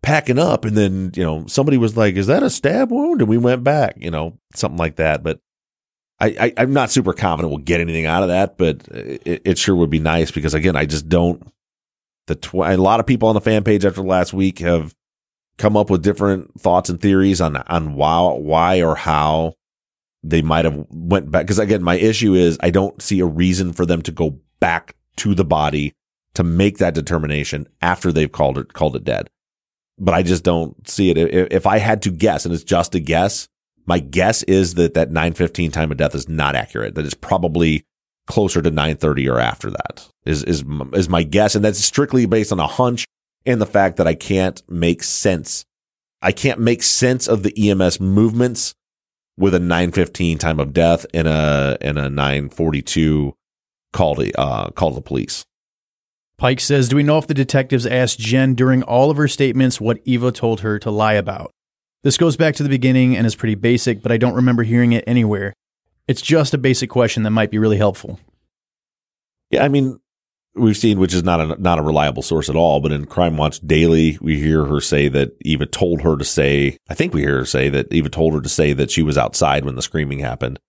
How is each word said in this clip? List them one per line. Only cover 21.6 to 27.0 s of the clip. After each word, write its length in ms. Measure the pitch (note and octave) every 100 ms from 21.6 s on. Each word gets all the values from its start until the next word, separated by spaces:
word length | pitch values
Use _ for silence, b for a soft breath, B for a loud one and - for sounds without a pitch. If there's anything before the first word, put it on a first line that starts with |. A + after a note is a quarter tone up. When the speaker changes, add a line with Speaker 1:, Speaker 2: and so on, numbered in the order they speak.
| G#2 G#2
Speaker 1:
my 120 | F2 F2+
issue 380 | G#2+ G#2+ A2
is 240 | F#2 F2 E2
I 100 | F2
don't 280 | F2+ G2 -
see 180 | - G2
a 60 | F2+
reason 460 | D#2 F#2 F2+ F#2
for 140 | E2+ F2
them 160 | E2+
to 80 | D#2
go 280 | D#2 E2 C#2 _ _
back 360 | F2 E2 - - _ -
to 180 | G#2 F#2
the 100 | E2
body 480 | D#2 D2+ D2 D2 _ _ _ _
to 100 | -
make 360 | E2+ E2 G2+ -
that 160 | F2+
determination 720 | E2